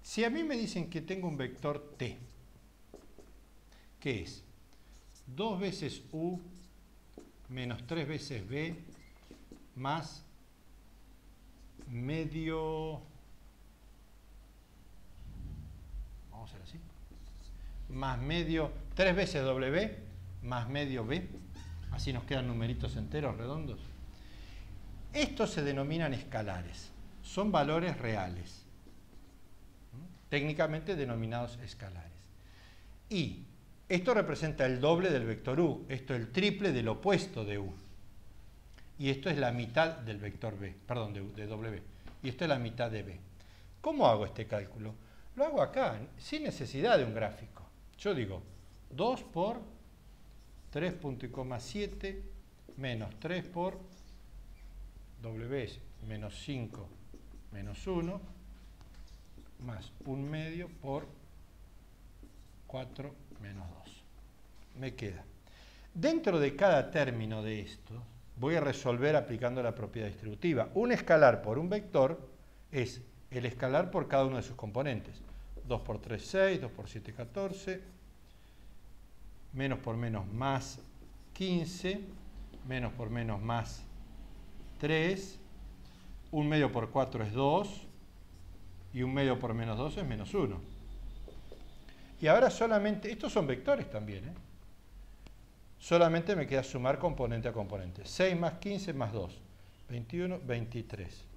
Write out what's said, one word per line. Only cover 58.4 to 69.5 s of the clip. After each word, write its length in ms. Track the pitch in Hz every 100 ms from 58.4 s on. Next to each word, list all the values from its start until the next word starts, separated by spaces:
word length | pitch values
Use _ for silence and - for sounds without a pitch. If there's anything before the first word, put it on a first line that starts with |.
| - - - - - - - - - - - -
más 320 | 123 104 - -
un 240 | 139 135 139
medio 400 | 156 160 165 175
por 380 | - 139 139 170 - - - - - - - - - - - - - - - -
cuatro 480 | 131 127 - 143 135 - -
menos 280 | 101 98 85
dos. 340 | 82 - - - - - - - - - -
Me 160 | 131
queda. 300 | 120 104 85 - - - - - - -
Dentro 460 | 170 269 330 220 165
de 180 | 139 139
cada 340 | 196 151 -
término 520 | 160 135 117 110 110
de 180 | 107 107
esto, 420 | 95 - - 113 117 - - -
voy 200 | 131 170
a 40 |
resolver 560 | 143 123 127 120 143 151
aplicando 460 | 120 117 123